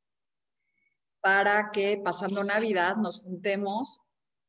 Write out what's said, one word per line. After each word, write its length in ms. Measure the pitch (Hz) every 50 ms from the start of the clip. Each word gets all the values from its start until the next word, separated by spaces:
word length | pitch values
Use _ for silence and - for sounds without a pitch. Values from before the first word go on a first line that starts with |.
| _ _ _ _ _ _ _ _ _ _ _ _ _ _ _ _ _ _ _ _ _ _ _ _
para 520 | - 190 196 196 196 202 202 214 208 208
que 280 | 202 202 196 202 208 202
pasando 400 | 202 185 170 - 202 190 196 202
Navidad 540 | 202 202 202 214 226 226 202 180 175 185 196
nos 280 | 214 214 175 - - -
juntemos 760 | 185 185 180 185 208 196 196 202 196 202 220 269 - - - _ _ _ _ _ _ _ _ _